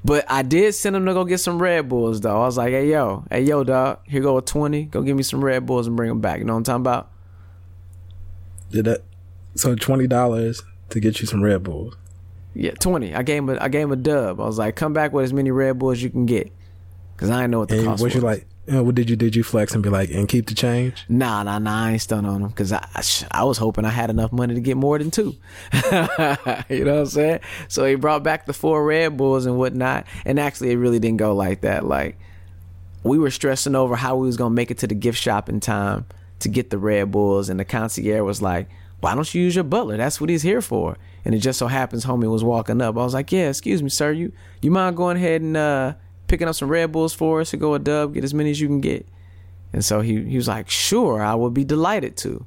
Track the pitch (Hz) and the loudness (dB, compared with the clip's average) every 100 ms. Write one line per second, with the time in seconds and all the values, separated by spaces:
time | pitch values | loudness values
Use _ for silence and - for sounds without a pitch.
0 | - 147 139 135 131 160 208 202 202 190 | 4 2 2 0 2 4 4 4 0 2
1 | 185 185 180 180 180 170 180 170 139 123 | 2 2 2 0 0 0 2 2 2 0
2 | 113 110 110 104 123 123 120 131 147 151 | 2 0 0 2 2 2 0 2 4 2
3 | 120 95 - 120 135 147 131 131 135 - | 2 -2 -2 2 4 2 2 2 2 -2
4 | - 139 139 131 131 147 147 147 151 160 | -4 0 2 2 0 0 0 -2 -2 -2
5 | 135 135 135 135 135 131 127 127 117 117 | 0 0 0 0 0 0 0 0 0 0
6 | 117 113 104 82 107 113 117 123 127 120 | 0 0 -2 -2 -2 -2 0 0 0 -2
7 | - - - - - - - - - - | -4 -20 -20 -20 -20 -20 -20 -20 -20 -18
8 | - - - - - - - 107 110 113 | -18 -16 -14 -14 -16 -16 -4 0 0 0
9 | - - - - - - 131 117 - 135 | -6 -20 -20 -20 -12 -2 0 0 0 2
10 | 127 123 123 113 113 117 - - - 113 | 4 4 2 2 -2 -4 -12 -20 -6 0
11 | 110 107 110 101 104 98 95 76 113 - | 0 0 -2 2 4 2 0 -8 -10 -12
12 | - - - - - - - - 185 175 | -20 -20 -20 -20 -14 -4 -4 0 0 0
13 | 101 78 127 147 135 131 135 143 147 131 | -2 -4 -2 0 0 -2 0 0 0 0
14 | 127 147 107 95 110 110 107 - 156 156 | 2 2 0 -2 -4 -2 -2 -2 -2 0
15 | 151 143 131 139 135 127 135 127 131 120 | 0 0 0 0 2 2 2 2 0 0
16 | 123 127 120 117 - - - - - - | -2 0 2 2 -2 -12 -20 -20 -20 -20
17 | - - 98 123 123 117 107 110 113 101 | -18 -4 0 0 0 0 0 0 2 0
18 | 120 123 120 101 - - - 135 120 127 | 0 2 0 -2 -6 -18 -2 2 4 2
19 | 113 110 117 113 110 113 104 113 101 98 | 2 2 2 2 2 0 2 0 2 2
20 | 98 92 101 123 110 107 123 120 127 - | 0 0 2 0 0 -2 0 0 -2 -4
21 | - 120 127 104 101 104 107 107 113 110 | 0 0 2 -2 -2 -2 -2 0 0 0
22 | - 110 101 98 101 - 98 107 - - | 0 -2 0 -2 -4 -2 -2 -2 -4 -6
23 | - - - - 127 110 110 107 107 120 | -2 -2 -2 0 2 2 0 0 0 0
24 | 117 113 110 123 120 120 123 131 139 151 | 0 0 0 0 0 0 0 2 2 2
25 | 151 185 214 - - - - 131 523 190 | 0 0 -2 -4 -18 -20 -2 0 2 2
26 | 165 - 151 139 131 113 - 135 139 147 | 0 0 0 0 -4 -6 -4 0 2 2
27 | 143 135 156 165 - - - - 135 135 | 0 2 2 0 -6 -14 -8 0 2 2
28 | 151 156 147 160 - 139 160 156 151 156 | 2 2 0 -2 -4 -2 0 2 4 2
29 | 165 139 135 135 127 123 127 127 127 - | 2 2 2 2 2 0 0 0 -2 -2
30 | - - - 139 147 - 127 120 123 117 | -6 -8 0 0 0 -2 0 2 4 4
31 | 113 110 107 101 95 95 98 98 - 69 | 2 2 2 2 0 0 0 0 0 -2
32 | 78 85 - - - - - - - - | -2 -8 -18 -20 -20 -20 -20 -20 -18 -6
33 | 110 147 143 - 143 131 143 135 131 120 | 2 2 2 0 -2 0 0 2 2 0
34 | 131 131 131 120 120 117 120 120 113 104 | 0 0 0 0 2 2 0 -2 -2 0
35 | 117 113 127 104 - 107 - 104 101 101 | 0 0 0 0 -2 -4 -2 0 0 -2
36 | - - - - 107 107 120 101 107 104 | -6 -16 -20 -6 -2 -2 -2 -2 2 2
37 | 98 104 104 98 95 92 98 120 110 - | 2 2 4 2 0 -4 -2 -2 -2 -2
38 | 104 107 101 101 98 87 90 - - - | 0 0 0 0 -2 -2 -4 -14 -20 -4
39 | 82 117 160 175 175 175 151 202 165 107 | -2 -2 -2 0 2 0 0 -2 -2 -2
40 | 135 - 151 170 160 233 - 113 82 - | -2 -2 -2 0 2 0 0 -2 -2 -6
41 | - - - 110 123 127 120 131 127 120 | -16 -8 -2 0 0 0 -2 -2 -2 -4
42 | 127 123 113 113 113 117 110 117 120 113 | -2 0 2 2 2 0 0 0 0 0
43 | 123 131 143 185 160 135 220 190 139 - | -2 -2 0 0 0 -2 -2 0 0 0
44 | 151 156 170 - - - 147 185 185 170 | 0 0 -4 -8 -20 -2 2 4 2 0
45 | 180 175 180 160 160 156 151 139 131 - | 0 2 2 2 0 0 2 2 0 -4
46 | - - - 175 165 156 139 165 165 160 | -16 -14 0 0 2 -2 0 2 2 0
47 | 160 - 160 160 160 156 156 143 143 151 | 0 0 2 2 0 0 0 2 2 0
48 | 147 - 135 147 151 147 151 143 - - | 0 -2 -2 0 0 0 0 0 0 -4
49 | - - - - - - - 104 101 107 | -8 -20 -20 -20 -20 -20 -6 -4 0 0
50 | 113 107 110 131 113 110 95 - - 214 | 2 0 0 -2 -2 -4 -4 -2 2 2
51 | 208 110 107 113 120 127 135 151 170 214 | 2 2 0 2 2 0 0 2 2 0
52 | 139 - - - | -4 -6 -8 -8